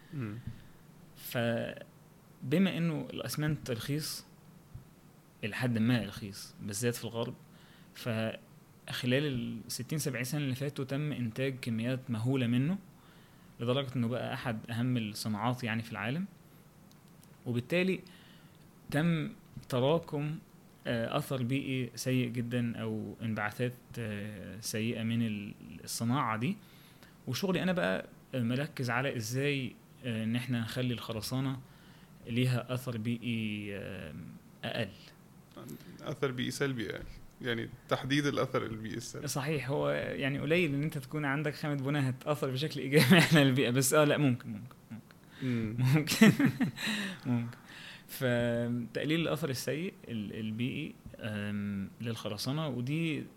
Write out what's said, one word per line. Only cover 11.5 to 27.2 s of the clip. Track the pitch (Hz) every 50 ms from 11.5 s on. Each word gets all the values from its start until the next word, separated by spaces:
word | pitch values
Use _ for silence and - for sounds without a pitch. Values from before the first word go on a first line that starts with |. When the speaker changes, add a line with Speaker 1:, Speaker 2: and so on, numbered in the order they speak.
| 131 127
Speaker 2:
كميات | - 127 113 110 113 123 131 127 - -
مهولة | 120 107 113 131 139 131 123
منه، | 117 120 123 135 160 196 - - - - - - - - - - - - - - - - -
لدرجة | 117 120 127 139 135 123 -
إنه | 131 117 113
بقى | 127 113 117 117 123
أحد | 127 - 127 110 110 - -
أهم | 117 117 120 127 123
الصناعات | 120 110 104 104 - - 113 107 101 110 123 123 127 127
يعني | 110 110 113
في | 113 -
العالم، | 107 95 101 113 139 175 196 - - - - - - - - - - - - - - - - - - - - - - - -
وبالتالي | 127 117 120 - - 165 180 180 190 180 - - - - - - - - - - - - - - - - - - -
تم | - 143 160 170 165 156 147 - - - - - - - - -
تراكم، | 135 123 127 139 165 165 165 - 156 143 147 151 160 - - - - - - - - - -
آه، | - 123 117 117 - - 147
أثر | - - 139 127
بيئي | 123 117 135 139 - 135 131 131 123 117 -
سيء | 123 - 131 131 127 123 120
جدًا | 117 123 117 117 123 123 120 117 - 113
أو | 113 110 110 107 104 104 - -
انبعاثات، | 113 113 107 107 104 104 - - 123 123 123 - - - - 123
آه، | 117 107 104 101 101 107 107 95 92 92 92 107
سيئة | 113 - - 107 110 117 117 110
من | 110 113 117 117 117
ال-، | 110 104 104 101 107 - - - 64 82 - -
الصناعة | - - - 117 117 123 147 135 110 110 107
دي. | 123 170 202 - - - - - - - - - - - - -